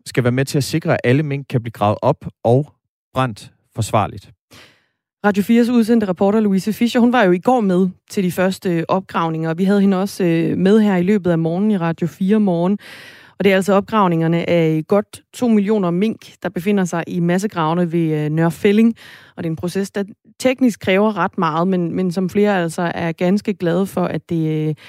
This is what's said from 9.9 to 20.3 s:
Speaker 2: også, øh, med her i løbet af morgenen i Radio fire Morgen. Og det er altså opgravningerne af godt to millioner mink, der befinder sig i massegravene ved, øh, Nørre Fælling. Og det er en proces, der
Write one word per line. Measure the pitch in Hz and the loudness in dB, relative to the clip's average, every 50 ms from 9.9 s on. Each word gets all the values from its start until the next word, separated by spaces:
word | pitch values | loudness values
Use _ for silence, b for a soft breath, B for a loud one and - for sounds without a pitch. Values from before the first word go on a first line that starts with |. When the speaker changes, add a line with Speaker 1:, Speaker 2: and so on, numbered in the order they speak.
| 196 180 | 2 0
Speaker 2:
også, | 196 196 - - 190 | -2 -4 -4 -2 0
øh, | 170 165 165 165 160 165 - | 0 2 2 0 0 0 0
med | 175 190 208 226 | 2 4 4 4
her | 214 208 190 | 4 4 2
i | 175 175 | 2 2
løbet | 185 214 208 170 180 | 2 0 0 2 0
af | 170 165 | 0 0
morgenen | 165 160 170 185 208 220 | 0 0 -2 0 0 0
i | 208 | 0
Radio | 185 170 165 165 - 175 | 0 0 -2 -4 -4 -4
fire | 160 - - 190 185 214 220 | -6 -4 -4 -2 0 2 2
Morgen. | 208 196 175 170 175 185 208 202 B B B B B B B B B B B B | 2 2 0 0 0 0 0 -2 B B B B B B B B B B B B
Og | 185 | 2
det | 202 190 | 2 2
er | |
altså | 190 185 202 190 | 2 2 2 2
opgravningerne | 196 196 - 226 220 196 180 170 165 165 165 170 170 - - | 2 0 0 0 2 2 2 2 2 2 2 0 0 0 0
af | 175 170 165 160 160 156 156 - | 2 2 2 2 0 0 0 0
godt | 208 202 208 _ - - _ _ - | 0 0 0 _ -10 -20 _ _ -8
to | - 254 240 | -4 0 2
millioner | 220 208 196 196 220 214 185 175 | 2 2 2 2 0 0 0 0
mink, | 170 180 208 226 - - - - - _ - | 0 0 -2 -2 -4 -6 -12 -20 -14 _ -10
der | 175 | -8
befinder | - 185 165 208 208 196 185 | -6 -4 -2 0 0 0 0
sig | 165 - 170 160 | -2 -4 -6 -6
i | - 185 180 | -6 -4 -2
massegravene | 170 170 175 190 196 220 - 175 156 156 165 175 180 165 160 | 0 0 0 0 -2 -4 -2 -2 -2 0 0 0 -2 -2 0
ved, | 170 165 156 156 151 151 | -2 -2 0 -2 -2 -2
øh, | 151 | -2
Nørre | 151 160 165 170 | 0 0 0 0
Fælling. | 165 - - 208 202 214 226 233 226 B B B B B B B B | 0 0 0 2 4 4 4 2 0 B B B B B B B B
Og | B 180 | B -8
det | 165 | -6
er | 160 | -6
en | |
proces, | - - 175 - 196 196 - | -6 -8 -6 -4 -4 -6 -6
der | - 202 202 190 - _ _ _ | -6 -8 -8 -8 -10 _ _ _